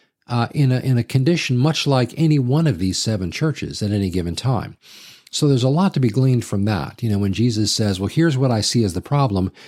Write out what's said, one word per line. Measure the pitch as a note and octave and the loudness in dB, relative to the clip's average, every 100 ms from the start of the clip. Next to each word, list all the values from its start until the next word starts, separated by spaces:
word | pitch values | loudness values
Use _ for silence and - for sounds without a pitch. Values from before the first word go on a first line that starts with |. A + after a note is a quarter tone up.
| _ _ - | _ _ -6
uh, | A#2+ A#2 | -2 -2
in | C#3+ C3+ | 0 2
a, | B2+ | 2
in | C3 A#2+ | 2 0
a | - | 0
condition | C3+ C3 F3 - B2 | 0 2 0 0 0
much | D3 D#3+ D3 | 2 0 0
like | C3 A#2+ - | 2 0 0
any | D#3+ D3+ | 2 2
one | B2 D3 D#3+ | 2 2 2
of | F2 | 0
these | F#2+ F2 | -2 -2
seven | - G#2+ F2+ | -2 -2 -4
churches | - D#3+ C#3 - - | -2 -4 -4 -8 -6
at | G#2 | -2
any | G#2 G2 | 0 0
given | F2+ E2+ D#2+ | -2 -4 -4
time. | B2+ A2+ - - - - - - _ | -2 -2 -4 -12 -20 -20 -20 -20 _
So | - D3+ | -2 2
there's | C3 | 2
a | C3 | 2
lot | D3+ G3 | 2 0
to | C#3+ | 2
be | B2 | 0
gleaned | A2+ C3 B2 | 2 2 2
from | - G2+ G2+ | 0 -2 0
that. | G2 B1+ - | -2 -4 -6
You | A#2 | -2
know, | G2+ | 0
when | G2+ | 0
Jesus | G2 B2 A2 G2+ | 0 0 0 -2
says, | - G#2+ F#2 | 0 -2 -2
"Well, | G2 | -2
here's | - E3 B2+ | 0 0 2
what | C3+ | 0
I | A2+ | 0
see | - B2 | 0 0
as | G#2 | 0
the | E2+ | -2
problem, | - C#3+ C3+ F#2+ F#2 - | -2 0 0 0 -2 -4